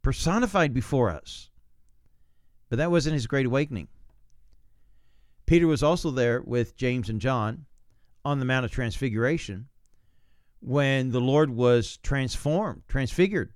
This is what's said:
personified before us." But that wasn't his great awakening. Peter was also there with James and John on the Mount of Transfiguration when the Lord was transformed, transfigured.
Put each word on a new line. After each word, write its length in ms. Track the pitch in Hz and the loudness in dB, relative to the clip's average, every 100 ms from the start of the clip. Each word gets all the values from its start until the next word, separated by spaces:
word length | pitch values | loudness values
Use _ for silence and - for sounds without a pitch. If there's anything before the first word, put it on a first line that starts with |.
personified 720 | 139 127 160 208 240 190 156 | -2 -2 0 0 0 2 2
before 360 | 123 - 139 110 | 0 -2 0 0
us." 420 | 76 - - - _ _ _ - _ _ _ _ _ _ _ _ | -2 -14 -20 -20 _ _ _ -20 _ _ _ _ _ _ _ _
But 80 | 117 | -2
that 140 | 165 | 2
wasn't 220 | 170 147 | 2 2
his 140 | 156 113 | -2 -2
great 180 | 139 127 | -2 0
awakening. 420 | 131 151 113 - - - _ _ - - - - _ - - _ - _ - - | 0 -2 -6 -10 -18 -20 _ _ -20 -20 -20 -20 _ -20 -20 _ -20 _ -10 4
Peter 220 | 170 165 | 4 6
was 160 | 147 | 2
also 260 | 147 175 160 | 2 0 -2
there 320 | 131 120 120 | 0 0 0
with 340 | - 120 117 - | -2 -2 -2 -4
James 320 | 127 127 104 | -2 -2 -4
and 120 | 110 | -4
John 460 | 123 127 107 127 147 - - _ _ - | -2 -2 -4 -6 -16 -20 -20 _ _ -10
on 160 | 139 143 | -4 -2
the 60 | 127 | 0
Mount 200 | 131 120 | 0 -2
of 60 | |
Transfiguration 1000 | - 120 - 135 107 123 165 - 95 127 _ _ - _ _ _ _ _ _ | -4 -4 -4 -4 0 0 -2 -6 -14 -16 _ _ -20 _ _ _ _ _ _
when 520 | - 139 139 135 131 | -2 0 2 2 0
the 100 | 123 | 0
Lord 300 | 127 143 151 | 4 4 4
was 460 | 117 123 120 110 - | 4 4 4 2 -6
transformed, 840 | - 139 131 - 147 170 208 - - | -2 -2 -2 -4 -2 0 -2 -8 -4
transfigured. 680 | 139 131 - 190 196 101 | -2 -2 2 2 2 -6